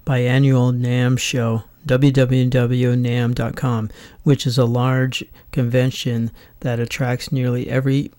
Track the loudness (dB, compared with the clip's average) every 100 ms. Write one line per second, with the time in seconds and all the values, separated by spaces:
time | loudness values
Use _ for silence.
0 | -4 -2 2 2 4 4 2 0 0 0
1 | 0 0 -2 -2 -2 -2 -6 _ -2 2
2 | 4 4 2 2 2 2 0 2 2 2
3 | 0 0 0 -2 -4 -4 -2 -2 -4 -10
4 | -20 -6 0 2 2 0 2 2 0 0
5 | 0 -4 -10 -18 -10 -4 0 2 0 -2
6 | -4 -2 -4 -6 -20 -10 -6 -4 -4 -4
7 | -4 -4 -4 -2 -2 -2 -2 -2 0 0
8 | -2